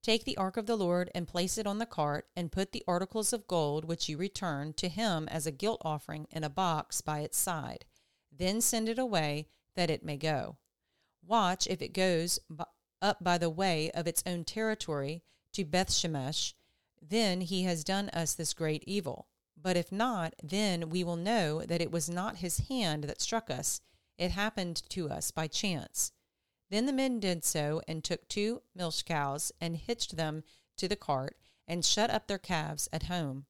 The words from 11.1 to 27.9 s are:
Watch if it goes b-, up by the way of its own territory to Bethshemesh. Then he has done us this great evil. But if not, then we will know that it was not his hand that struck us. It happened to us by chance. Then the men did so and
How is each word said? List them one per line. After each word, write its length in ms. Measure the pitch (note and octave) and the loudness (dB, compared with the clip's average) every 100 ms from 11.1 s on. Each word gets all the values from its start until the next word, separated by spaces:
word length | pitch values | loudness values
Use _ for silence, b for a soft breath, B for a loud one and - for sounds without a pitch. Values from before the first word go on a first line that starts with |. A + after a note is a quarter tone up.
| _ E3+ | _ 2
Watch 400 | A3+ F#3 F#3 - | 4 4 2 0
if 140 | F#3 | 0
it 140 | - | -2
goes 440 | F#3 F#3 E3+ E3+ - _ | 2 4 4 2 -2 _
b-, 100 | D3+ E3+ _ _ _ | -12 -12 _ _ _
up 240 | G3 G3+ | 0 2
by 140 | F3+ F3 | 2 4
the 100 | E3+ | 2
way 420 | D#3+ F#3+ D#3+ D#3+ | 2 2 4 0
of 140 | - E3+ | 0 0
its 160 | E3 - | -2 -2
own 180 | F3 | -4
territory 760 | D#3+ A3 A3 G#3+ - D3 C3+ E3+ b b b | -4 -2 0 0 -2 -2 -2 -6 b b b
to 100 | - | -4
Bethshemesh. 880 | D#3+ F3+ F#3+ - E3+ D3+ C3 D#3 - - _ _ _ _ | 2 2 4 2 2 0 0 -2 -2 -6 _ _ _ _
Then 400 | D#3 G#3+ G#3+ F3+ | -2 2 2 2
he 220 | F3 F#3 | 0 0
has 220 | F#3 E3+ | 2 0
done 260 | D3+ G3 G3+ | 0 -2 0
us 240 | - D#3+ | -2 -2
this 180 | - D#3+ | 0 -2
great 320 | - D#3+ D3+ - | 0 0 0 -2
evil. 420 | G3+ D#3+ - - _ _ - | -2 -2 -8 -14 _ _ -6
But 120 | E3+ F3 | 0 2
if 140 | E3+ | 0
not, 440 | F#3+ B3 G#3+ E3 - | 0 0 0 -2 -6
then 480 | D3 F#3 G#3+ F3 E3 | -4 0 2 2 0
we 120 | F3+ | 0
will 140 | F3 E3+ | 0 0
know 460 | F#3 A#3 D#3+ D#3 | 2 4 4 0
that 180 | E3 E3+ | 0 0
it 100 | E3+ | 2
was 180 | E3+ D#3 | 0 0
not 280 | F3 G3+ F#3+ | -2 -4 -4
his 320 | F3 - - | -2 -2 0
hand 360 | C4 F#3 D3+ | 0 2 0
that 160 | C#3+ - | -2 -4
struck 300 | - A3+ - | -2 -2 -2
us. 300 | C3 - - b b b - | -2 -2 -4 b b b -4
It 120 | F3 | -2
happened 520 | F3 G#3+ G#3+ F3+ E3 - | 0 0 0 -4 -4 -6
to 180 | F#3 D#3 | -4 -2
us 220 | D3 - | -2 -4
by 180 | - D#3 | -2 -2
chance. 640 | - G3+ D#3+ - - - _ _ _ _ _ _ | 0 0 -2 -4 -2 -2 _ _ _ _ _ _
Then 140 | G3+ | 2
the 80 | C4 | 2
men 260 | C4 C4+ A#3+ | 4 2 2
did 260 | G3 F3 | 0 0
so 360 | - D#3+ D3 D#3 | 2 2 2 0
and 160 | - | -2